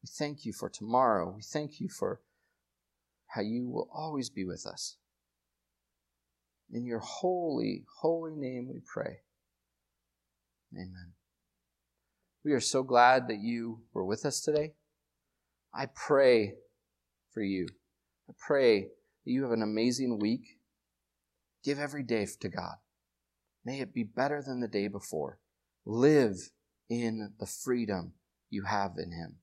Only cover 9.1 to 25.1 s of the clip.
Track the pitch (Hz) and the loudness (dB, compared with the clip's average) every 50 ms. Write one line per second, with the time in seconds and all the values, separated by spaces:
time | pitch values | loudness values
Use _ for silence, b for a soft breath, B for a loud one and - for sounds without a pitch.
9.1 | - - _ _ _ _ _ _ _ _ _ _ _ _ _ _ _ _ _ _ | -8 -12 _ _ _ _ _ _ _ _ _ _ _ _ _ _ _ _ _ _
10.1 | _ _ _ _ _ _ _ _ _ _ _ _ - 95 92 92 92 92 87 87 | _ _ _ _ _ _ _ _ _ _ _ _ -14 -12 -12 -12 -14 -16 -18 -20
11.1 | 87 _ _ _ _ _ _ _ _ _ _ _ _ _ _ _ _ _ _ _ | -20 _ _ _ _ _ _ _ _ _ _ _ _ _ _ _ _ _ _ _
12.1 | _ _ _ _ _ _ _ 151 143 120 - - - 135 131 131 127 120 120 123 | _ _ _ _ _ _ _ 0 2 2 2 0 0 0 0 4 6 8 10 10
13.1 | 131 131 123 120 110 104 104 117 117 117 117 117 110 113 - _ _ 95 92 95 | 8 6 4 0 -4 -4 -2 -4 -4 -4 -4 -6 -8 -10 -14 _ _ -4 -2 -2
14.1 | 107 - - 147 - - - 160 151 151 151 156 - _ _ _ _ _ _ _ | -2 -2 -2 -4 -4 0 0 2 2 2 0 -2 -8 _ _ _ _ _ _ _
15.1 | _ _ _ _ _ _ _ _ _ _ _ _ - - 135 135 _ - - - | _ _ _ _ _ _ _ _ _ _ _ _ -6 -6 -6 -6 _ -12 0 4
16.1 | 151 139 139 127 123 113 104 101 - - - _ _ _ _ _ _ _ _ _ | 6 8 8 8 8 8 6 2 -4 -12 -20 _ _ _ _ _ _ _ _ _
17.1 | _ _ _ _ _ 117 104 98 98 92 87 - - _ _ _ _ _ _ _ | _ _ _ _ _ -4 -2 0 0 -2 -2 -6 -8 _ _ _ _ _ _ _
18.1 | _ _ _ - - _ - - 151 139 131 120 110 98 80 - - _ _ _ | _ _ _ -20 -20 _ 0 2 4 6 8 8 6 6 2 -4 -14 _ _ _
19.1 | _ _ _ 131 123 131 139 123 117 110 110 107 107 110 117 123 120 135 135 123 | _ _ _ -2 -2 0 2 2 2 0 0 0 2 2 2 2 2 0 0 -2
20.1 | 117 104 104 107 120 143 - - - _ _ _ _ _ _ _ _ _ _ _ | 0 0 2 2 0 0 -4 -12 -20 _ _ _ _ _ _ _ _ _ _ _
21.1 | _ _ _ _ _ _ _ _ _ _ - 139 143 139 147 143 147 143 131 117 | _ _ _ _ _ _ _ _ _ _ -4 -4 -2 -2 -4 -6 -6 -8 -2 0
22.1 | 117 110 101 98 - _ - 95 - - 87 85 - - _ _ _ _ _ _ | 0 0 0 -2 -4 _ -8 -6 -6 -6 -6 -8 -10 -12 _ _ _ _ _ _
23.1 | _ _ _ _ _ _ _ _ _ _ _ 113 131 139 127 98 - 120 113 101 | _ _ _ _ _ _ _ _ _ _ _ -8 -6 -6 -6 -6 -4 -6 -6 -4
24.1 | - 120 131 143 147 147 131 131 131 123 120 107 - 101 101 101 98 101 - - | -2 0 0 0 0 -4 -4 -6 -4 -4 -4 -2 -2 -2 -2 -2 -4 -8 -10 -6